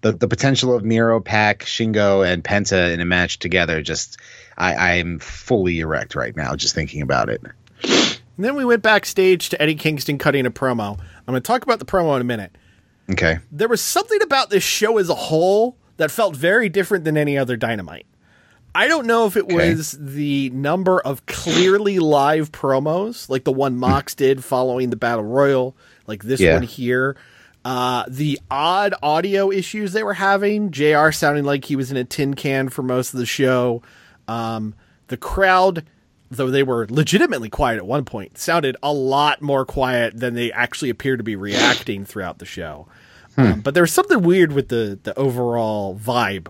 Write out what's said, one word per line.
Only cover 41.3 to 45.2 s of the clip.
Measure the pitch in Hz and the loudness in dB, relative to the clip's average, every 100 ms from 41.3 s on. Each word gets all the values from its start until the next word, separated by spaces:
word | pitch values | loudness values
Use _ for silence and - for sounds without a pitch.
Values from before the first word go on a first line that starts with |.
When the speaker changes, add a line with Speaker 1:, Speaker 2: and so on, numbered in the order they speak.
| 101 | -6
Speaker 2:
reacting | 101 101 120 123 - 101 | -4 0 2 0 -4 -8
throughout | 98 107 92 - | -8 -10 -10 -10
the | |
show. | 90 - 82 73 - - - - - - | -14 -12 -12 -12 -20 -20 -20 -20 -8 2
Speaker 1:
Hmm. | |
Speaker 2:
Um, | 123 90 | 4 4
but | 107 | 2
there | 151 | 2
was | 170 | 4
something | - 381 302 | 2 2 4
weird | 170 185 170 | 4 6 4
with | 139 131 | 2 -2
the, | 120 107 98 | -2 -2 -4
the | - | -8
overall | - | -2